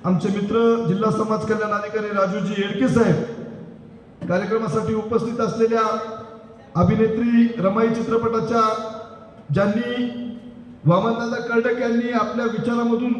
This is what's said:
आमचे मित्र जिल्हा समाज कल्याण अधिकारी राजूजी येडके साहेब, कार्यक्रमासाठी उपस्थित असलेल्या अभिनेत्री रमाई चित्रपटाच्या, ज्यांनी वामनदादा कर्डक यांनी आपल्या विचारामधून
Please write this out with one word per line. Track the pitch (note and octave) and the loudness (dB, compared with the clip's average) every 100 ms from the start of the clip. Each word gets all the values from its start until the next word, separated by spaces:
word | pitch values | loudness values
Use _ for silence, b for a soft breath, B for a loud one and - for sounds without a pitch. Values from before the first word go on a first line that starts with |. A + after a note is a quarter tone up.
| F3+ | 2
आमचे | F3+ G3 | 0 2
मित्र | G3+ G3+ A3 A#3 A#3 - | -2 0 4 4 4 2
जिल्हा | G3 A3 | 2 2
समाज | G#3+ A3 G#3+ G#3+ | 0 0 -2 0
कल्याण | G#3+ G#3+ | -2 0
अधिकारी | G3+ G#3 A3 G#3 | -2 -4 -4 -2
राजूजी | G3+ F#3+ G3+ F3+ G3 | 0 0 0 -2 -2
येडके | G3 G3 B3+ | -2 0 2
साहेब, | A#3 G#3 D#3 - - - - - - - - - - - | 4 4 2 0 -8 -12 -14 -16 -18 -20 -20 -20 -14 -2
कार्यक्रमासाठी | F#3 F#3+ A3+ A3 A3 A3 | -2 0 -2 0 -2 -2
उपस्थित | A3 G#3+ A3+ A#3+ A#3+ | -4 0 -2 -2 -2
असलेल्या | A3 A#3 A3+ A3+ A3+ A3 - - - - - - - E3 | -2 2 2 2 0 -2 -6 -10 -14 -18 -20 -20 -6 2
अभिनेत्री | F3+ A3 A3 A3+ A#3 A#3 A#3 - | 4 4 2 2 4 4 4 2
रमाई | F#3+ G#3 A3+ | 0 2 2
चित्रपटाच्या, | A#3 A3+ A3+ A3+ A3 - A#3 A3 A3+ - - - - - - - | 0 0 0 0 0 0 2 2 0 -6 -10 -14 -18 -20 -20 -2
ज्यांनी | E3+ G3+ A3 A#3+ B3 A#3+ - - - - - - - C#3 | 0 2 0 -2 -2 -4 -6 -10 -12 -16 -18 -20 -2 2
वामनदादा | F#3 A3+ A#3 - - - | 4 2 -2 -4 -6 0
कर्डक | A#3 A#3+ B3 | 0 0 0
यांनी | A#3+ A#3 A#3+ | 0 0 0
आपल्या | A#3+ G#3+ A#3 A#3 | -2 -2 -2 -2
विचारामधून | G#3 A#3 A#3 A#3 A#3 B3 | -2 -2 0 0 0 0